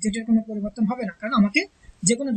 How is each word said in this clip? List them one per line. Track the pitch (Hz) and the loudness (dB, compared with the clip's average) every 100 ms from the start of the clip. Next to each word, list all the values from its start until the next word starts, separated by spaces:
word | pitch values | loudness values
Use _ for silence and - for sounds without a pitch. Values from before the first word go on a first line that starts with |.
জেড | 214 226 | -4 -2
এর | 226 | 2
কোনো | 220 220 | 2 2
পরিবর্তন | 208 208 240 208 | -6 -6 -2 -2
হবে | 247 202 | -2 -6
না, | - | -8
কারণ | 220 262 | -2 2
আমাকে | 202 294 403 _ - - | 4 2 -2 _ -20 -2
যে | 180 240 | 0 0
কোনো | 277 | 0